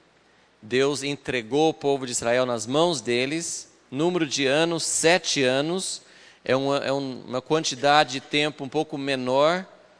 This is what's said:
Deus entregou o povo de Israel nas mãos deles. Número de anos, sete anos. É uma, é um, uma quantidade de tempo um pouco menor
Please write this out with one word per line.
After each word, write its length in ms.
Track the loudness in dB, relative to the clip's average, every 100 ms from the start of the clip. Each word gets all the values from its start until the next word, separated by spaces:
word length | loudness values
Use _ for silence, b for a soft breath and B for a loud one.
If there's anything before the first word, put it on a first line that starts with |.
| _ _ b b b _
Deus 420 | -4 0 0 0
entregou 640 | -6 -8 -6 -6 -2 2 2
o 40 |
povo 320 | 2 -2 -2 -2
de 60 |
Israel 340 | -4 0 2 2
nas 200 | -2 -2
mãos 340 | 2 2 0
deles. 720 | -2 0 0 -4 -6 -10 -14 _ -10
Número 340 | -2 0 0 -2
de 200 | 0 2
anos, 380 | 2 2 0
sete 600 | -2 2 4 2 2 0
anos. 580 | 2 2 0 -4 -6 -10 B B B B
É 120 | 0 0
uma, 220 | 2 -2
é 140 | -2
um, 320 | -4 -4 -10 -8
uma 140 | -8
quantidade 720 | -2 -2 -2 0 4 4 4
de 80 | -2
tempo 420 | -2 0 0 -4
um 60 | -6
pouco 280 | -4 -4 -4
menor 680 | -4 -2 0 4 4 2 -4 -18 -20